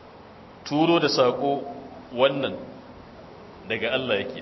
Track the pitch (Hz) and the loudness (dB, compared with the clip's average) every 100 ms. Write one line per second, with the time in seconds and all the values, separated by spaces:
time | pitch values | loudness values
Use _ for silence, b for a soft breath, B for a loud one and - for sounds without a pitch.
0 | - - - - - - - 143 160 170 | -20 -20 -20 -20 -20 -18 -4 0 4 4
1 | 147 - 127 - 143 139 - - - - | 4 4 4 4 -2 -2 -4 -12 -14 -18
2 | - 120 139 147 131 90 - - - - | -12 2 2 4 -4 -6 -12 -16 -20 -20
3 | - - - - - - - 110 110 131 | -20 -20 -20 -20 -20 -20 -6 -4 0 0
4 | 127 104 98 87 | 0 0 -2 -8